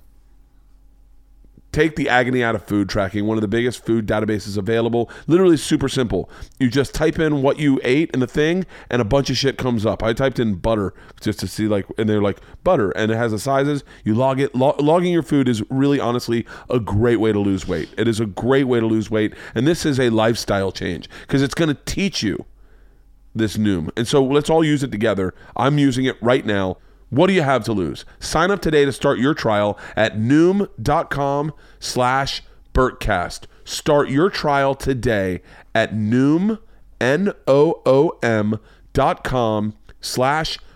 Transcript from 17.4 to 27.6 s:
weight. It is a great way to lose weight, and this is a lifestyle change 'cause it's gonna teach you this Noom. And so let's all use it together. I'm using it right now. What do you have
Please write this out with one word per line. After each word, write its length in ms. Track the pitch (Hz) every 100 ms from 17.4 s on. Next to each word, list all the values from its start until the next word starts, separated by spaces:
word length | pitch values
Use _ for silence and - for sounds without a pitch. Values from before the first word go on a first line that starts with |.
| 101 98 90
weight. 220 | 85 - -
It 100 | 113
is 100 | 107
a 80 | 113
great 380 | 87 113 135
way 160 | 131 120
to 60 | 113
lose 240 | 110 104
weight, 240 | 107 107 - -
and 120 | 117 135
this 180 | 170
is 160 | 160 135
a 80 | 127
lifestyle 640 | 110 110 117 - 101 98
change 360 | - 92 82 - - -
'cause 140 | 139
it's 120 | 139
gonna 220 | - 165 139
teach 380 | - - 190 -
you 240 | 107 82 - - - - - - - - -
this 240 | - 110 107
Noom. 320 | 104 92 78
And 140 | - 113
so 160 | 143
let's 240 | 131 143 151
all 160 | 160
use 180 | 160 147
it 80 | 131
together. 440 | 107 113 98 92 - -
I'm 220 | - 131 147
using 280 | 139 123 131
it 100 | -
right 240 | 113 131 107
now. 320 | 101 95 95 - - -
What 180 | 117 185
do 40 |
you 80 | 185
have 240 | 139 131